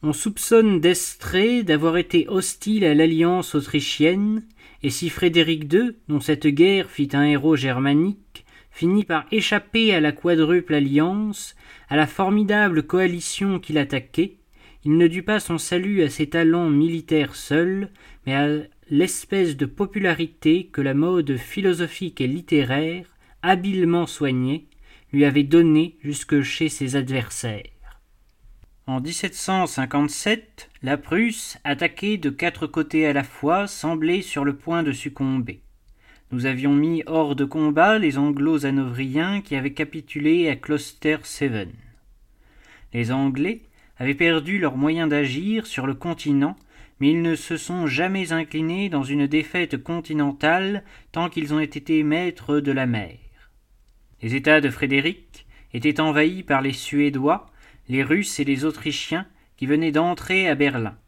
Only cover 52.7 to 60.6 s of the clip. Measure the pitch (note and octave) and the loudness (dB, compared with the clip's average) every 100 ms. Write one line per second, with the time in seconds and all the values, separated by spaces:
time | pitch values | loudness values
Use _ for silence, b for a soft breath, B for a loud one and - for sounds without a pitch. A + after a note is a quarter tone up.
52.7 | C3+ C3 A2+ F#2 - - _ _ _ _ | -2 -2 -2 -6 -14 -20 _ _ _ _
53.7 | _ _ _ _ _ A2+ C3 C#3+ D3+ C#3+ | _ _ _ _ _ -6 -4 4 4 4
54.7 | A#2+ C#3 C#3 D3+ F#3+ - - - b b | -2 -2 0 0 -6 -14 -20 -20 b b
55.7 | B2 D3+ D3 D#3 D3+ D#3 F#3 F3+ C#3 C3+ | -2 -2 0 0 2 0 -2 -2 0 0
56.7 | B2+ - C#3+ D3 C#3 C#3 F#3 - b b | -6 -6 0 0 0 0 0 -4 b b
57.7 | b - B2+ C3 E3 G3 - C#3 C3+ D3+ | b -6 -4 0 0 0 -4 -2 0 -2
58.7 | D3+ D#3 C#3+ - D#3+ F#3+ b b _ C3 | -4 -6 -6 -6 -6 -8 b b _ -2
59.7 | D3+ E3 D3 E3+ F3+ - F#3 F#3 C#3 | 0 2 0 0 -2 -2 0 0 2